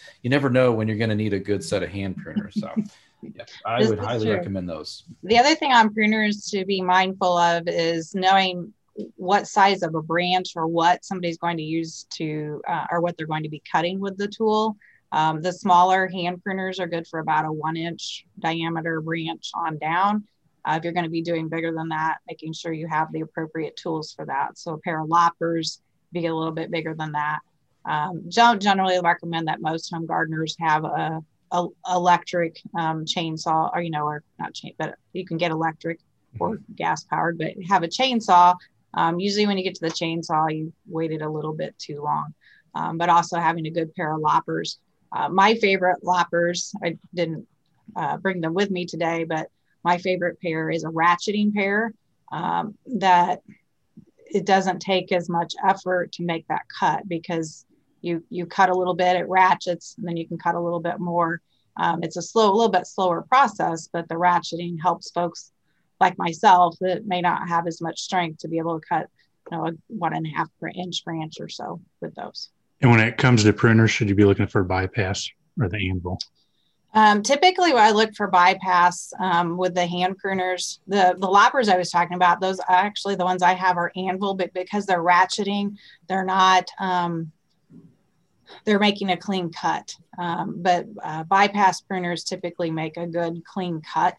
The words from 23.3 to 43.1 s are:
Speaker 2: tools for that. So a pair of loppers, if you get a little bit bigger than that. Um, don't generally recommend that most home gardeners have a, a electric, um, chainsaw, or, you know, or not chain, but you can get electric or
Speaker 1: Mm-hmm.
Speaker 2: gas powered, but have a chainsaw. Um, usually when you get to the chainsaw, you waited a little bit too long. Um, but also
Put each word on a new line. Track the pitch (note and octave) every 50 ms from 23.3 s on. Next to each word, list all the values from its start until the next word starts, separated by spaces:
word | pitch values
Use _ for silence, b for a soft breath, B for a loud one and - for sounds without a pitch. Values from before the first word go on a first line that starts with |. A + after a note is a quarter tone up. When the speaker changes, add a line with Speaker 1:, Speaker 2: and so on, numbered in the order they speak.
| - E3 D#3+ D#3+ - D#3+ D#3 C#3+ -
Speaker 2:
tools | - - E3+ D#3+ D#3 D#3 - -
for | - D3+
that. | C#3+ C#3 C#3 C#3 - -
So | - - F3 D#3
a | D#3
pair | - F3+ E3 D#3
of | D#3
loppers, | D#3 E3 F3 A3 A3+ - - E3+ E3+ E3 E3 D#3+ D#3+ - - _ _ _ _ _ _
if | E3
you | F3
get | E3 D#3+
a | D#3+
little | D#3+ D#3+ D#3+
bit | D#3+ E3 D#3 -
bigger | E3+ E3 D#3+ E3 D#3+
than | D#3 D#3 D#3 D3
that. | D3 D3 D3+ D3+ D3+ - _ _ _ _ _ _ _ -
Um, | - D3+ D3+ D3+ F#3+ F3 D#3+ - E3+
don't | - A3+ A#3 A#3+ A#3 G3
generally | G3 G#3 G3 G3 F#3+ F#3 F#3 F3+
recommend | F3 E3+ F3 - E3+ E3+ E3 E3 E3
that | D#3 D#3 -
most | D#3+ D#3 D#3+ E3 - - F3
home | E3 E3
gardeners | D#3+ E3 E3 E3 D#3+ D#3+ D#3+ D#3+ D#3 - -
have | E3 D#3+ D3+ D#3 D#3
a, | - - D#3+ D#3+ D#3 D#3+ D#3+ D#3+ _ _ _ _ -
a | - F3+ F3 - - _ - F3+
electric, | F3+ F3+ F3 F3+ F3 F3+ - - - F3 E3+ E3 E3 - - - -
um, | E3+ E3 D#3+ D#3+ D#3+ D#3
chainsaw, | D#3 - F#3 E3 D#3+ D#3+ D#3 - E3 D#3+ D#3+ D#3+ - -
or, | F3
you | F3 E3
know, | D#3+ D3 D3
or | D3+ D3+ D3 - _ _ -
not | D#3 - -
chain, | - - - -
but | - D#3 D3+ - - _ _ -
you | F#3 F3+
can | - E3+
get | D#3+ F3 E3
electric | D#3+ D#3+ E3 D#3+ D#3 - - E3 E3+ - _ _ _ _ _ _ - A#2
or | F3 F#3 A3+
Speaker 1:
Mm-hmm. | - G#3 - -
Speaker 2:
gas | - E3 E3+ E3 D#3+ -
powered, | - D#3 D#3+ D#3+ E3+ E3+
but | E3 D#3+ - - G3+ F3+ E3+
have | G3+ F3+ E3
a |
chainsaw. | E3+ - - C4 C4 B3 A3+ A3 - F3+ F3 F3 F3 F3 - B B B _ _ _ -
Um, | E3 E3 E3 E3+ F3
usually | G3 G3+ G3 G#3 G#3
when | G#3 G3
you | F#3+ F#3
get | F#3+ F3+
to | -
the | E3 E3
chainsaw, | D#3+ - E3+ E3 E3 E3+ D#3+ - E3 D#3 D#3+ D#3 D#3
you | D#3 D#3 E3 - _ _
waited | - E3 D#3+ E3 D#3+ D#3+ D3+
a | D3+ D3+
little | D#3 D3+ D#3 D#3 D#3
bit | D#3 D3+ C#3+ - -
too | - - D3 D3
long. | D3 D3 D3 D3+ D3+ D#3 - _ b b b b b b -
Um, | D#3 D#3 E3 E3
but | E3 E3+
also | F3